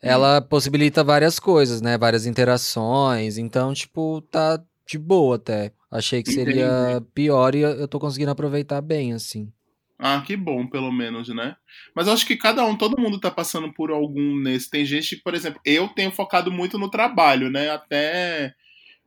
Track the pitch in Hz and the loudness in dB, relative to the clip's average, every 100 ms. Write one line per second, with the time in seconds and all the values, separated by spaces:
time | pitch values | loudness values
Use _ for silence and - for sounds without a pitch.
0 | - 127 135 143 - 147 135 143 147 147 | 4 4 6 4 4 0 2 2 2 2
1 | 143 147 156 165 - 170 135 117 117 117 | 4 6 4 2 4 6 6 2 0 2
2 | 117 113 113 117 123 123 - - 110 131 | 4 2 0 2 4 4 0 -4 0 2
3 | 139 120 110 107 117 127 131 139 - - | 2 0 -2 -6 -4 -2 -2 -4 -8 -4
4 | 160 156 151 160 156 160 170 _ _ 156 | -4 -4 -4 -2 0 0 -6 _ _ -10
5 | 156 190 143 120 - 107 104 _ _ 113 | 2 4 4 2 -2 -4 -4 _ _ -6
6 | - 127 113 135 123 131 127 127 123 123 | -2 -4 -2 -2 0 0 2 2 0 -2
7 | 117 - 147 139 127 139 147 131 143 147 | -6 -2 2 4 4 4 0 0 -6 -6
8 | 147 135 143 143 147 143 143 143 151 156 | -6 -4 -4 -2 -2 -4 -4 -6 -4 -4
9 | 131 117 - 110 107 - _ _ _ _ | -2 -6 -8 -10 -12 -16 _ _ _ _
10 | 131 139 139 202 175 131 123 139 131 123 | -2 -2 -2 -6 -4 -4 -4 -4 -4 -4
11 | 117 117 117 117 120 190 _ - - - | -4 -6 -8 -8 -8 -10 _ -20 -14 -4
12 | 180 233 - 233 220 233 233 214 220 269 | 0 2 0 0 0 2 0 0 -2 0
13 | 233 202 185 - 165 170 160 147 156 151 | -2 -2 -4 -4 -6 -6 -8 -6 -4 -2
14 | 147 143 143 143 135 127 123 147 143 147 | -2 -2 -2 -2 -2 -4 -4 -4 -2 -2
15 | 156 180 - 170 156 147 - 151 190 - | -4 -8 -6 -4 -6 -6 0 0 0 -2
16 | 190 185 190 180 175 180 180 208 196 208 | -4 -2 0 0 0 -4 -6 -4 -6 0
17 | 233 208 160 135 131 135 147 151 - 143 | 0 4 4 4 0 -2 -2 -4 -4 -2
18 | 151 175 180 160 135 _ _ _ _ _ | -2 -2 -4 -4 -6 _ _ _ _ _